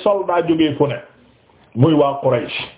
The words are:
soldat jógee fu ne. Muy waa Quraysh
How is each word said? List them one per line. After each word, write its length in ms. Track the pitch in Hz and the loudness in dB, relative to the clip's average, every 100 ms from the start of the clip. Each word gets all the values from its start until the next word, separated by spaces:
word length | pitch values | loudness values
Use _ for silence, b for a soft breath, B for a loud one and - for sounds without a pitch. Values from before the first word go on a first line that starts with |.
soldat 400 | 208 202 185 175 165 | 0 0 0 -2 0
jógee 280 | 160 156 139 | 0 0 0
fu 100 | 147 | -2
ne. 100 | 107 - _ _ _ _ _ _ | -2 -14 _ _ _ _ _ _
Muy 200 | 113 156 | 0 2
waa 260 | 147 139 135 | 4 2 0
Quraysh 360 | 135 123 151 - - | -2 -2 -4 -10 -12